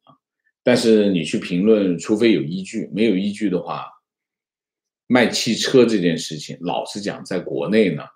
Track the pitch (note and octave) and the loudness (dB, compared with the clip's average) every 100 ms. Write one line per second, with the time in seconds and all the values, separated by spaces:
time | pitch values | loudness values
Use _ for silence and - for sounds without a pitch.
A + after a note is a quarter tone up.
0 | _ _ _ _ _ _ B2+ A#2+ A#2 A2 | _ _ _ _ _ _ 0 2 4 4
1 | G#2 F2+ D#2 G#2+ - F2+ G#2+ G#2+ F#2+ E2+ | 4 0 -2 -6 -4 0 4 4 2 -2
2 | - G#2+ A#2 E2+ C#2+ F#2 F#2+ A2 - F#2 | -2 2 4 2 0 -6 -8 -8 -6 0
3 | A2+ F#2 G2+ G2+ G#2 F2 E2 D2 B1+ - | 0 0 -2 -4 -2 -2 -4 -10 -12 -18
4 | _ _ _ _ _ _ _ _ _ _ | _ _ _ _ _ _ _ _ _ _
5 | - B2 G#2+ - A2+ G#2+ - C3 A#2 G#2+ | 0 2 2 0 -4 -4 2 6 6 4
6 | F2 D#2 - D#2 - - E2 A#1 - G#2+ | 0 -2 -6 -10 -12 -10 -6 -6 -6 -8
7 | G2+ - - F#2 - C2+ D#2 A2 G2 D2 | -8 -10 -8 -8 -6 -6 0 2 2 0
8 | - | -10